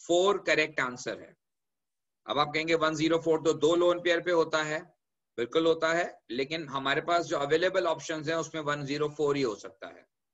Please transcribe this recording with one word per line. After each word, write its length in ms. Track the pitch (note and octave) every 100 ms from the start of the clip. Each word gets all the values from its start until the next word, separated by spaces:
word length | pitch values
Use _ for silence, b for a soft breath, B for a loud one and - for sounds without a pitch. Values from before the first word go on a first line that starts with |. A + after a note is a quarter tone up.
| -
फ़ोर 360 | F3 G3 F#3+ F3
करेक्ट 320 | D3+ D#3 D3+
आंसर 420 | B2+ B2 A#2 F#2+
है। 160 | E2+ _ _ _ _ _ _ _ _ _ -
अब 120 | B2
आप 120 | D3
कहेंगे 220 | D#3 D#3+ E3
वन 200 | D#3 D#3
ज़ीरो 220 | D#3+ E3
फ़ोर 240 | E3 D#3
तो 120 | D#3
दो 220 | D3 D3+ E3+
लोन 240 | F3 F3
पेयर 220 | F3 E3+
पे 100 | E3+
होता 320 | E3+ D#3+ D#3
है, 160 | D3+ D#3 F3+ _ _ _ _ -
बिल्कुल 280 | A#2+ D#3+ E3
होता 280 | D#3+ D#3+
है, 260 | E3 F3+ - -
लेकिन 360 | A#2+ C#3 D#3+ -
हमारे 340 | C#3 C3+ C#3+
पास 240 | D#3 E3+ D3
जो 120 | D#3
अवेलेबल 480 | C#3+ D#3+ F#3 F#3+ F3
ऑप्शंस 420 | D#3 D3 D#3 D3
हैं 80 | E3
उसमें 260 | D#3 D#3+
वन 240 | D3 D3 C#3
ज़ीरो 240 | D3 D3+
फ़ोर 260 | D3 C#3+ C#3+
ही 60 |
हो 140 | B2+ G2+
सकता 320 | F2+ - F2+
है। 200 | E2+ _ _ _